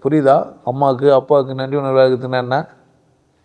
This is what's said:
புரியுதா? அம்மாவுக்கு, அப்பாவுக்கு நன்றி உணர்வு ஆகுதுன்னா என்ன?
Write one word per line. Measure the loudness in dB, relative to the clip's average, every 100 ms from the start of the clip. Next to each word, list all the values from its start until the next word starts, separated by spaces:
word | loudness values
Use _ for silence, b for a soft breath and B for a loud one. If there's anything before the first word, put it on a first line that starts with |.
புரியுதா? | -2 0 2 2 0 -8 -4
அம்மாவுக்கு, | 0 0 2 2 2
அப்பாவுக்கு | 2 0 0 -6
நன்றி | -6 -4
உணர்வு | -2 2
ஆகுதுன்னா | 2 0 -4 -6
என்ன? | -4 -4 -6 _ _ _ _ _ _ _